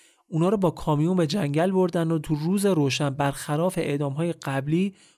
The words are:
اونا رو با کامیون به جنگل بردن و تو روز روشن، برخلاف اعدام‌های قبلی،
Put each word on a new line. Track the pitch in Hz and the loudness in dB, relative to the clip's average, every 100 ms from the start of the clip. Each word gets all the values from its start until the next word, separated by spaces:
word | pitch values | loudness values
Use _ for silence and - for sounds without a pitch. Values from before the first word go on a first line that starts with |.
| _ _ _ | _ _ _
اونا | 160 175 | 0 2
رو | 214 | 2
با | 185 | 0
کامیون | - - 147 160 185 | 0 0 2 2 2
به | 160 | 0
جنگل | 190 147 143 180 | 0 0 0 2
بردن | 190 180 170 165 | 2 2 0 0
و | 165 | -2
تو | 147 151 | -2 -2
روز | 160 196 202 | 0 2 2
روشن، | 175 139 127 147 | 2 2 0 -2
برخلاف | 135 139 139 - 151 175 180 | 0 -2 -4 -4 -2 0 -2
اعدام‌های | 156 143 143 139 170 | -4 -2 -2 -2 -4
قبلی، | 165 - 135 143 160 196 190 - | -4 -4 -4 0 0 0 -4 -18